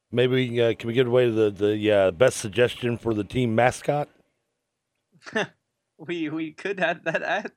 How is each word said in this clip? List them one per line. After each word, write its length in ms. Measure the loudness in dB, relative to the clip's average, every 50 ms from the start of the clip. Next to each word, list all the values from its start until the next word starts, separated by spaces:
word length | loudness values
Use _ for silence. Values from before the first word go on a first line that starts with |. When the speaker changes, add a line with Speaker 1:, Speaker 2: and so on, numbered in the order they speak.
| _ _
Speaker 1:
maybe, 500 | 0 0 2 2 2 2 0 0 0 2
uh, 120 | 2 2 0 0
can 100 | -4 -2
we 60 | 0
give 140 | 2 2 4
away 220 | 4 4 4 4
the, 200 | 4 2 2 2
the, 400 | 2 2 0 0 0 2 2 2
uh, 200 | 4 4 4 2
best 260 | 2 2 2 2 2 0
suggestion 600 | -6 -4 -2 0 0 0 0 -2 -4 -4 -4 -2
for 160 | -2 -2 -2
the 100 | -2 -4
team 320 | -4 -2 -2 0 0 2
mascot? 540 | 2 2 2 2 0 -2 -2 -2 -2 -4 -6 _
Speaker 2:
<laughs> 60 | _ _ _ _ _ _ _ _ _ _ _ _ _ _ _ _ _ _ _ _ _ -16 -8 -6 -6 -6 -6 _ _ _ _ _ _ _ _ _ -16
We, 300 | -12 -8 -6 -6 -6 -6
we 240 | -6 -6 -8 -10
could 260 | -10 -10 -8 -8 -4 -2
have 240 | -2 -2 -2 -4 -4
that. 180 | -4 -4 -2 -2
I 220 | -4 -4 -4 -6 -8 -10